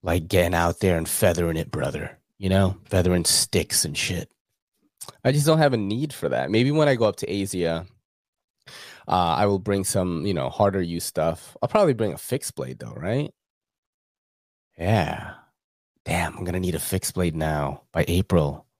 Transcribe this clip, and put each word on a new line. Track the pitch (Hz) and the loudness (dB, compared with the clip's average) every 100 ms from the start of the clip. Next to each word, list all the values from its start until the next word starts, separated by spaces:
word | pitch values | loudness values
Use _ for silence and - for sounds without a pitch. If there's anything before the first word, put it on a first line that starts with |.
Like | 87 85 82 | 0 -2 2
getting | 95 85 | 2 4
out | 87 85 - | 2 2 2
there | 95 85 | 2 2
and | 80 | 0
feathering | - 98 85 82 80 | 2 2 2 0 -2
it, | 76 | -4
brother. | - 69 76 - - _ _ | -4 -4 -6 -10 -14 _ _
You | 95 | 2
know? | 95 95 95 | 4 2 0
Feathering | - 95 90 90 | -2 2 4 2
sticks | 85 - - 90 80 - 80 | 2 0 0 -2 0 -2 -2
and | 71 | -4
shit. | - 90 - _ _ _ _ _ _ _ - _ | -4 -4 -8 _ _ _ _ _ _ _ -20 _
I | 127 | 0
just | 143 147 | 2 4
don't | 160 | 4
have | 147 | 4
a | 120 | 2
need | 98 113 151 | 0 -2 -4
for | - 71 | -4 -2
that. | 62 67 | -2 0
Maybe | 107 127 | 2 2
when | 151 147 | 4 4
I | 123 | 4
go | 110 | 2
up | - | 0
to | - | -6
Asia, | 98 98 90 82 82 90 _ _ _ _ _ _ _ - | -4 -4 -2 -2 -2 -8 _ _ _ _ _ _ _ -20
uh, | - - - - | -20 -20 -16 -2
I | 92 87 80 104 | 0 2 2 2
will | 98 | 0
bring | 104 98 | 0 -2
some, | 98 98 90 85 92 | 0 -2 -2 -2 -2
you | |
know, | 87 65 | -2 -4
harder | - 101 95 | 2 2 2
use | 85 85 | -4 -6
stuff. | - - 80 82 - - | -6 0 0 -2 -12 -6
I'll | - | 0
probably | 214 180 | 4 2
bring | 117 107 | 2 -2
a | - | -4
fixed | - - - - | -6 -6 -6 -8
blade, | 64 64 | -10 -10
though, | 58 | -12
right? | - 87 123 147 _ _ _ _ _ _ _ _ _ _ _ _ _ _ - | -8 -4 -4 -4 _ _ _ _ _ _ _ _ _ _ _ _ _ _ -4
Yeah. | 87 87 76 - - - _ _ _ _ _ _ | 0 2 0 -4 -12 -16 _ _ _ _ _ _
Damn, | - 87 80 - | -4 -2 -2 -6
I'm | |
gonna | 90 92 | -6 -2
need | 92 | -2
a | 82 | -4
fixed | - 92 - | -2 -4 -4
blade | - 87 | -2 -2
now | 80 78 76 71 73 _ | 0 -2 0 -2 -6 _
by | 80 78 | -4 0
April. | 87 - 90 71 67 _ | 0 2 2 2 -4 _